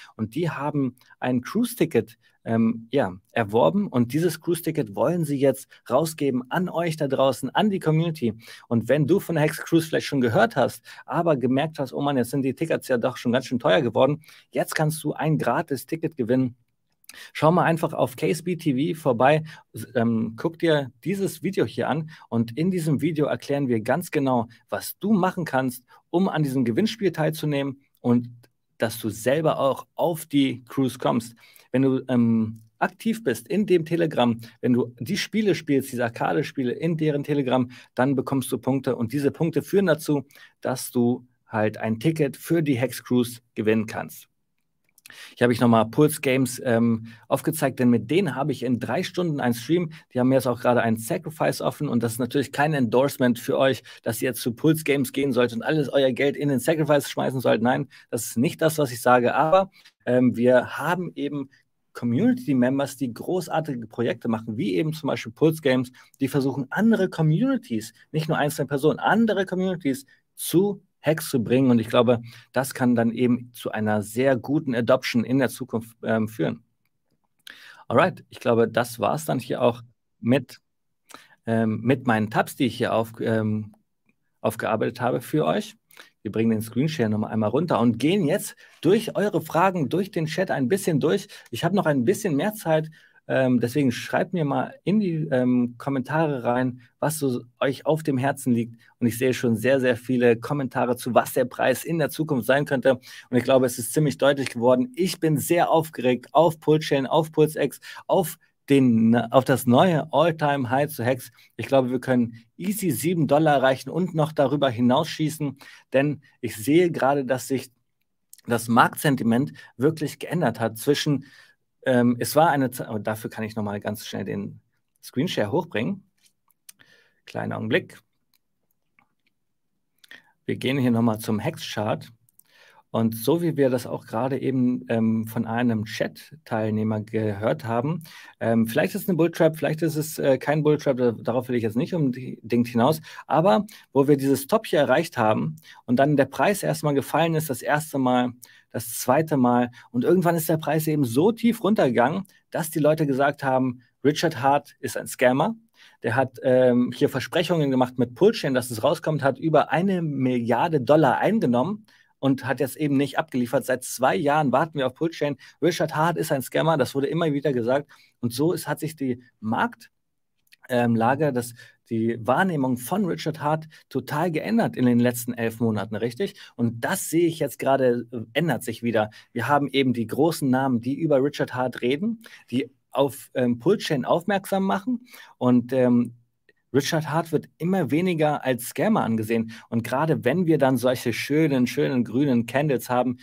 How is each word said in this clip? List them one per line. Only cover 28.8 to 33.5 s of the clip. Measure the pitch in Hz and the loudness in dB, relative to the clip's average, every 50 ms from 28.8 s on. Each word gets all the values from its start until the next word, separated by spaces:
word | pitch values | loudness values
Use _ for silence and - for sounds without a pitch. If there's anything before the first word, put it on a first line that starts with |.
| 120 110 110 - | -4 -4 -4 -4
du | - 113 | -6 -6
selber | 98 - - 123 135 160 160 151 - - | -6 -2 0 0 0 2 2 0 0 2
auch | 131 139 123 - - _ _ | 0 0 -2 -2 -8 _ _
auf | - 127 160 175 160 - | -2 -2 -2 -2 -4 -6
die | - - 143 139 131 123 117 - | -2 0 2 2 2 0 -6 -10
Cruise | - - - 135 127 - - | -6 -2 0 0 0 -2 -2
kommst. | - 143 147 120 113 113 - - - - - - _ _ - | -2 0 0 0 -2 -6 -10 -20 -20 -20 -20 -20 _ _ 0
Wenn | 127 | 2
du, | 135 135 131 131 131 131 | 2 2 2 0 0 0
ähm, | 127 120 117 117 113 113 110 110 113 - - _ _ - | 2 2 4 4 4 2 0 -2 -4 -10 -16 _ _ -2
aktiv | - 190 - - - 220 220 220 - | -2 -2 -2 -4 -4 -4 -4 -2 -2
bist | 139 123 - - | -2 -4 -4 -4
in | - | -4